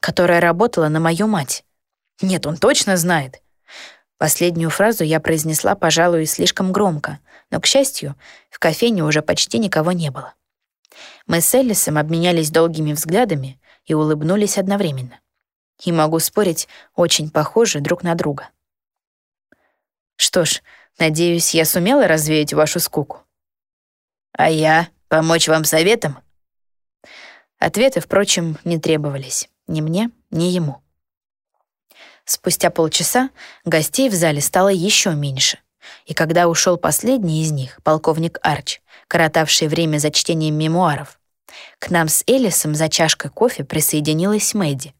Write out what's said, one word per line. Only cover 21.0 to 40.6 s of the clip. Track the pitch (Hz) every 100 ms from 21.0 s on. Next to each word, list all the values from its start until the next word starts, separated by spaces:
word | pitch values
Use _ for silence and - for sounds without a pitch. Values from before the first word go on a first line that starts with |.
надеюсь, | 160 156 175 170 165
я | 160
сумела | 160 180 175 285 202
развеять | 156 151 156 151
вашу | 151 151 180
скуку?» | - - 139 - _ _ _ _ _ _ _ _ _ _ _
«А | - 156
я? | 160 156 156 170 _ _
Помочь | 160 160 165 156
вам | 160
советом?» | 156 160 170 233 156 139 _ _ _ _ _ _ _ _ - - - - _ _
Ответы, | - 202 262 214
впрочем, | - 196 202 - 170 151
не | - 170
требовались | 160 156 147 139 131 - - _ -
ни | 156
мне, | 156 170 233 - _
ни | 165
ему. | 175 180 156 135 _ _ _ _ _ _ _ _ _ _ _ _ - _
Спустя | - - - 170 175
полчаса | 170 160 - 165 247 262 _ - -
гостей | - 165 156 - 269
в |
зале | 190 165 143
стало | 143 185 196
еще | 190 180 214 202
меньше. | 156 143 131 - - _ _ - - -
И |
когда | 151 160 165 175
ушел | 165 - 175
последний | 160 151 233 262 185 156
из | 160
них, | 147 127 -
полковник | - 156 156 160 165 -
Арч, | - 143 - - _ - _
коротавший | 170 160 156 156 - 160
время | 160 165 151
за | 151
чтением | 151 - 165 156
мемуаров, | 151